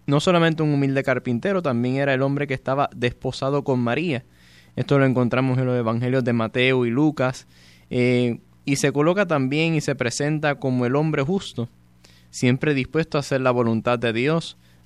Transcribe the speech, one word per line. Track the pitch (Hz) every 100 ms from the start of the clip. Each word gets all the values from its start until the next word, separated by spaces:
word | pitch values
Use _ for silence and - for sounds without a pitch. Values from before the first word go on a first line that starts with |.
| -
No | 143
solamente | 185 175 165 156
un | 151
humilde | 143 139 135
carpintero, | 135 123 127 120 190 190
también | 170 117 123 135
era | 139 131
el |
hombre | 139 139 143
que | 127
estaba | - 139 139 -
desposado | 120 - 131 - 135 143
con | 135 127
María. | 117 127 175 120 - _ - - - -
Esto | 123 139
lo | 135
encontramos | 123 120 123 131 127
en | 127
los | 123
evangelios | 113 117 123 131
de | 123
Mateo | 120 110 127 127 127 120
y |
Lucas. | 120 156 143 131 131 - - - - _
Eh, | 123 123 123 123 113 - _ -
y | 139
se | 143
coloca | 135 156 185 185
también | 151 131 147 165 156
y |
se | 147
presenta | 131 120 - 143 156 151 135
como | 135 127 120
el | 139
hombre | 156 151
justo, | 135 196 - - 117 _ _ _ - - -
siempre | - 123 135 151
dispuesto | 139 123 156 160 151
a |
hacer | 135 135
la | 131
voluntad | 123 117 113 120 120
de | 120
Dios, | 110 135 165 - - - -